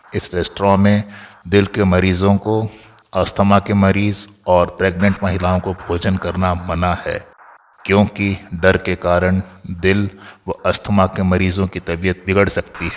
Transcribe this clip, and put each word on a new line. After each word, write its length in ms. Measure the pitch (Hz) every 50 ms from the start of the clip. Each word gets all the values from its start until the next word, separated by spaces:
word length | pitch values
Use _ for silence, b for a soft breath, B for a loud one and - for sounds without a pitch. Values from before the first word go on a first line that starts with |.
| B - -
इस 180 | 101 - - -
रेस्टोरेंट 440 | 90 82 - - - 98 101 98 95
में 240 | 98 101 104 104 104 B B B B B B B B
दिल 180 | 87 92 101 98
के 180 | 95 - 104 101
मरीजों 520 | 95 90 90 92 95 92 87 95 101 101
को, 320 | 98 - 107 110 110 107 104 B B B B B B B _ -
अस्थमा 460 | 95 90 - - - 101 98 101 101
के 140 | 98 - 104
मरीज 560 | 101 98 95 95 98 104 104 101 - - - - _ -
और 280 | 95 90 90 87 87 - -
प्रेग्नेंट 440 | 92 95 87 87 98 101 95 - 101
महिलाओं 360 | 92 90 87 90 90 92 90
को 140 | - 98 90
भोजन 420 | - - - 87 85 - 101 95
करना 380 | 92 - 87 87 90 92 90 87
मना 400 | 87 87 92 82 80 90 90 85 - -
है, 200 | - - - - - _ _ - - - - _ _ _ _ -
क्योंकि 520 | - 95 101 104 101 - - 101 98 95 87 - - -
डर 240 | 82 87 95 92
के 180 | 92 - - 90
कारण 460 | - - 87 87 87 90 92 92 92 95 - - - - -
दिल 380 | 92 85 87 92 98 104 101 95 - B B B B B B
व 60 | - 82 - -
अस्थमा 400 | 92 87 - - - 104 98 95
के 180 | 92 - - 95
मरीजों 440 | 92 92 92 95 92 87 98 95
की 120 | 90 - 92
तबीयत 440 | - - 85 82 92 92 87 - -
बिगड़ 240 | 95 95 98 101 98
सकती 420 | - - - - - - - 92 -